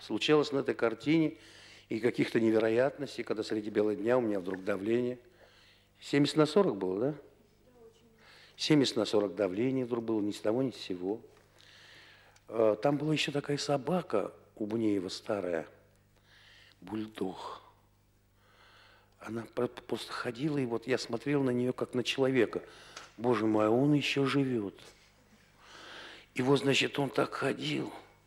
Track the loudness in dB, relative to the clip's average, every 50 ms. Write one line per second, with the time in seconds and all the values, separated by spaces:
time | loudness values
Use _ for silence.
0 | -8 -6 -4 -2 2 4 4 4 4 2 0 -2 0 -2 0 0 0 0 0 0
1 | 0 2 2 4 4 2 0 -6 -16 -20 -20 -20 -20 -20 -20 -18 -10 -8 -4 0
2 | 0 0 2 0 0 0 2 2 4 4 4 4 4 4 4 2 2 0 0 -4
3 | -8 -8 -8 -8 -6 -4 -4 -4 -4 -4 -4 -4 -4 -2 0 2 2 2 2 0
4 | 0 2 2 2 2 2 0 -2 -4 -4 -6 -6 -4 -4 -4 -2 0 0 0 0
5 | 0 -2 -4 -6 -12 -20 -20 -20 -20 -20 _ -20 -20 -20 -20 _ _ _ _ _
6 | -6 0 2 2 4 4 4 4 2 4 4 4 4 4 2 -2 -2 -2 -2 0
7 | 0 -2 -2 -4 -10 -20 _ _ _ _ _ _ _ _ -20 -20 -20 -20 -20 _
8 | _ _ _ _ -20 -20 -20 -20 -20 -20 -12 -6 0 4 4 6 6 4 2 0
9 | 0 2 2 2 2 2 0 -2 -2 0 0 0 -2 0 0 -2 -4 -4 -4 -4
10 | -4 -2 -2 -2 -2 -2 -4 -4 -2 -2 0 0 0 -2 -4 -8 -10 -8 -8 -6
11 | -4 -4 -4 -6 -8 -14 -20 -20 -20 _ _ -20 -20 -20 -20 -20 -20 -20 -20 -20
12 | -20 -20 -20 -20 -20 -20 -20 -20 _ -6 0 2 4 4 4 4 2 0 0 0
13 | 0 0 0 0 0 -2 -2 -4 -4 -2 -4 -4 -2 -2 -2 -2 0 0 -2 -2
14 | -2 -2 -2 -2 -2 -2 -6 -14 -20 _ -10 -8 -6 -4 -2 0 0 0 0 0
15 | -2 -4 -8 -8 -6 -6 -4 -4 -2 -2 -4 -4 -6 -8 -12 -20 _ _ _ _
16 | _ _ _ _ _ _ -20 -20 -20 -20 -20 -20 -20 -20 _ _ -14 -8 -8 -8
17 | -8 -8 -8 -6 -6 -6 -6 -8 -10 -12 -12 -14 -16 -20 -20 _ _ _ _ _
18 | _ _ _ _ _ _ _ _ _ _ _ _ -20 -20 -20 -20 -20 -20 -20 -20
19 | _ _ _ -18 -12 -10 -8 -8 -8 -8 -4 -4 -4 -4 -4 -8 -12 -8 -8 -8
20 | -8 -8 -8 -8 -6 -6 -6 -4 -2 -2 0 -2 -2 -2 -4 -4 -2 -2 -2 -2
21 | -2 -4 -6 -4 -2 0 0 0 2 2 0 0 0 0 -2 -2 -4 -4 -2 -4
22 | -2 -2 0 0 2 2 4 4 4 2 2 -4 -8 -10 -16 -20 -20 -20 -20 -20
23 | -20 -18 -10 -4 0 2 2 2 4 2 4 4 4 4 4 4 4 4 4 4
24 | 2 0 0 0 0 2 2 2 2 2 0 -2 -2 -4 -8 -12 -18 -20 -20 -20
25 | _ _ _ _ _ _ _ _ _ _ _ _ -20 -20 -20 -20 -20 -18 -18 -18
26 | -18 -18 -18 -20 -20 -10 -4 -2 2 4 4 4 4 2 2 2 2 0 0 -2
27 | -2 -2 0 0 -2 0 -2 -2 -2 -2 -2 -2 -4 -4 -4 -4 -4 -6 -10 -14
28 | -18 -20 -20 _ _